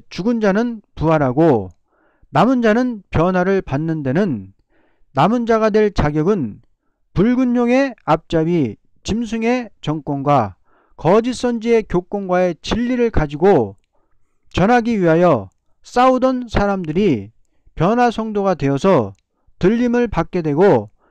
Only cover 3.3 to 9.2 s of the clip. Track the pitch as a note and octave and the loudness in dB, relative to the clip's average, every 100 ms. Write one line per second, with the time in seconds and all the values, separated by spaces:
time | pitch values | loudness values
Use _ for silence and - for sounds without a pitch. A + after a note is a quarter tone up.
3.3 | F#3 F#3 F#3+ - C3+ D#3+ D#3+ C3+ D#3 G#3 | 2 0 0 -2 -4 -4 -4 -2 -2 -2
4.3 | A2 F#2+ _ _ _ _ _ _ C3 F3+ | -4 -10 _ _ _ _ _ _ -2 0
5.3 | B3 A3+ A3 A3 G#3+ G#3 - D3 D#3 E3 | 0 0 0 2 2 0 0 -2 0 0
6.3 | G#3 A2 G#2 _ _ _ _ _ D#3+ A3+ | -2 -4 -10 _ _ _ _ _ 0 0
7.3 | B3 B3 A#3+ A#3+ B3+ C#4 A3 - E3 - | 2 0 0 0 0 -2 -4 -2 -2 -2
8.3 | E3 D#3+ F3 A#2+ G2+ _ _ - G#3+ | -2 0 0 -2 -6 _ _ -6 -6